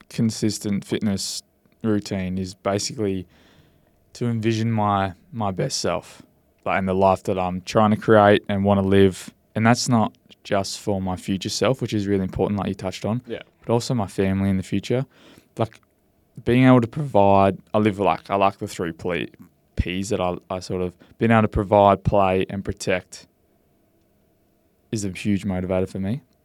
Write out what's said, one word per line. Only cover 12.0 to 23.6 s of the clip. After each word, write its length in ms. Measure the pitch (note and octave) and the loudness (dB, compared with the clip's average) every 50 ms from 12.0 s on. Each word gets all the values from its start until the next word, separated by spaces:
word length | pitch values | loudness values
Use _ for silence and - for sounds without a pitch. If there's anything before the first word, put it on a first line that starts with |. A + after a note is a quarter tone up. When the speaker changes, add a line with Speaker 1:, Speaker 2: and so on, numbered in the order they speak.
| G2+ | -2
Speaker 1:
really 180 | G2 G2+ G2 F#2+ | 0 0 0 -2
important, 340 | F#2 - - F#2+ - G#2 G2+ | -2 -2 -2 -2 -2 -2 -2
like 100 | F2+ G2 | -4 -4
you 60 | F#2+ | -6
touched 300 | - - F#2+ F2+ - - | -6 -8 -8 -8 -6 -6
on, 180 | G2+ G#2+ B2 - | -4 -4 -6 -6
Speaker 2:
Yeah. 160 | - A2+ - - _ _ _ - | -8 -12 -12 -14 _ _ _ -6
Speaker 1:
but 80 | - A2+ | -2 -2
also 220 | A#2+ A#2 - C3+ | -2 -2 -2 -4
my 120 | A#2+ G2+ | -4 -4
family 440 | F#2 - - G2 F#2+ F#2+ G2 G2 G2 | -4 -4 -2 -2 0 0 0 0 0
in 60 | G2 F#2 | -2 -2
the 40 | F#2 | -4
future. 440 | - - G2+ - - A#2+ B2 C3 - _ _ _ - - _ _ _ _ | -4 -6 -6 -4 -2 -2 -4 -4 -6 _ _ _ -20 -20 _ _ _ _
Like, 240 | - A2+ - - - _ _ _ _ _ _ _ _ _ _ _ - - | -6 -6 -6 -8 -12 _ _ _ _ _ _ _ _ _ _ _ -8 -2
being 200 | - A#2+ B2 C3 | 0 2 4 6
able 140 | C3 B2+ B2+ | 6 6 6
to 60 | A#2 A2+ | 4 2
provide, 720 | - D3+ D3+ C#3 A#2 G2+ G2+ G2 G2 G2 G2 G2 F#2+ - - _ - | -2 -6 -4 0 2 4 4 6 6 6 4 4 2 -2 -6 _ -2
I 40 | A2 | 0
live, 200 | G#2+ G#2+ G2 F#2+ | 2 2 0 0
like, 320 | G2+ F2 D#2+ - - - | 0 0 0 -2 -2 -4
I 60 | G2+ | 0
like 220 | G2+ G2 G2 G#2 - | 2 2 2 0 -2
the 100 | G#2+ G2+ | -10 -10
three 240 | - - G2 E2 D#2 | -8 -8 -8 -8 -8
ple-, 340 | - - F#2 F2 E2+ A#1 - _ - - - _ _ _ _ _ | -8 -6 -6 -4 -4 -6 -8 _ -16 -20 -20 _ _ _ _ _
Ps 340 | - - - F2+ F#2 G2 G2+ | -4 -4 -2 -4 -6 -4 -4
that 100 | G#2+ F#2+ | -2 -2
I, 160 | F#2 F2+ F2+ - - - | -2 -2 -4 -6 -8 -10
I 100 | F#2 F#2 | -10 -10
sort 220 | F2+ - G#2 F#2 F2+ | -8 -8 -6 -6 -6
of, 100 | F2+ F2 _ _ _ _ - | -6 -8 _ _ _ _ -2
being 120 | A#2 A2+ | 2 4
able 120 | A#2 A2+ G#2+ | 4 4 4
to 60 | G#2 | 4
provide, 560 | - - G#2+ F#2 G#2+ G#2 G2+ G2+ G2 F#2 - | 0 -2 0 4 6 6 8 6 6 4 2
play, 420 | - - G2+ G2 F#2+ F#2 F#2+ F#2 - | 0 2 2 2 2 2 0 -2 -2
and 140 | - G2 F#2 | -6 -8 -8
protect 640 | - G2 - - - F#2 F2+ - _ - - - _ _ _ _ _ _ _ | -8 -10 -8 -4 -4 -4 -4 -4 _ -20 -20 -20 _ _ _ _ _ _ _